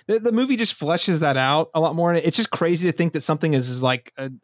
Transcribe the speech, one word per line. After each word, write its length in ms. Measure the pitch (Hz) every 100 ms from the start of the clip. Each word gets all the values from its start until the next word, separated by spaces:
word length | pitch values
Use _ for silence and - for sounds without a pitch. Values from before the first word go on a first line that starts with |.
| -
the, 120 | 220
the 140 | 226
movie 240 | 220 262 247
just 240 | 220 -
fleshes 380 | 147 170 - 165
that 180 | 156 135
out 320 | 131 147 160
a 60 | 165
lot 140 | 160
more. 160 | 160 170
And 140 | 170
it's 120 | 160 190
just 140 | 220
crazy 400 | - 170 175 180
to 60 | -
think 160 | 170
that 80 | 156
something 320 | - 151 165
is, 160 | 139 123
is 140 | 127
like, 320 | 127 127 - -
uh, 140 | 135 127